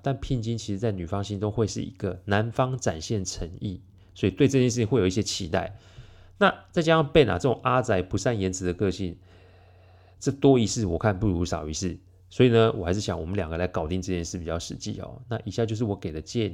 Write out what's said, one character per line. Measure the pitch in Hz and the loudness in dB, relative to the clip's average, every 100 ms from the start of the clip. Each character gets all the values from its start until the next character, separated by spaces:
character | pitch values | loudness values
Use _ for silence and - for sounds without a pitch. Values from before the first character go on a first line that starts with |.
但 | 139 120 | -6 -4
聘 | - 131 | -4 -4
金 | 110 117 | -2 -6
其 | - | -6
实 | 98 | -4
在 | 113 | -2
女 | 95 82 | -4 -4
方 | 101 | -6
心 | 101 101 | -4 -4
中 | 104 | -2
会 | 113 104 | 0 -2
是 | 113 | -2
一 | - | -8
个 | - 98 87 - | -6 -6 -6 0
男 | 101 117 | 0 2
方 | 120 131 131 | 0 -2 -2
展 | - 80 | -4 -4
现 | - 110 | -4 -4
诚 | 90 - 82 - | -4 -6 -10 -8
意， | 101 90 - - - | -8 -8 -14 -20 -20
所 | - 101 | -2 -2
以 | |
对 | - 139 | 2 4
这 | 135 | 4
件 | 123 | 2
事 | 113 | 2
情 | 107 | 2
会 | 127 | 2
有 | 92 | 2
一 | |
些 | 101 | 0
期 | 95 - 85 | -2 -4 -4
待。 | 90 87 98 - - - - - - | -4 -4 -10 -20 -20 -20 -20 -20 2
那 | 202 - - | 2 2 -4
再 | - | 0
加 | 160 160 | 4 4
上 | 139 | 6
Ben | 165 113 | 6 6
啊， | 90 | 4
这 | 135 | 0
种 | - | 0
阿 | 127 127 | 2 2
宅 | 113 95 | 2 0
不 | 92 104 | 0 -2
善 | 131 113 | 0 0
言 | 95 | -2
辞 | 92 90 | -2 -4
的 | |
个 | 87 101 | 0 0
性， | 87 92 82 - - - - - - - - - - | 0 -6 -8 -16 -20 -20 -20 -20 -20 -20 -20 -20 -6
这 | 139 | -4
多 | - 139 131 | 4 6 6
一 | 107 | 4
事 | 123 101 | 0 0
我 | 82 | 0
看 | 107 92 | 0 2
不 | 107 | 2
如 | 85 87 | 2 0
少 | 82 78 | -2 -6
一 | |
事。 | 78 92 78 - - - | -4 -6 -6 -14 -20 -6
所 | - 127 | 4 6
以 | |
呢， | 113 113 | 6 4
我 | - | 2
还 | 85 | -2
是 | 101 | -2
想 | 104 82 | -2 -4
我 | 80 | -4
们 | 98 | -4
两 | 80 | -4
个 | 82 | -2
来 | 90 | -2
搞 | 90 78 | -2 -2
定 | 92 | -4
这 | 92 | -2
件 | 87 85 | -4 -4
事 | 90 | -6
比 | |
较 | 82 82 | -6 -6
实 | - - | -6 -10
际 | 107 101 | -10 -10
哦。 | - - - | -12 -16 -8
那 | 113 104 | -8 -6
以 | |
下 | 107 113 | -2 -2
就 | 110 | 0
是 | 113 | -2
我 | 98 | -2
给 | 92 | -6
的 | 78 | -8
建 | - 120 104 | -6 -4 -4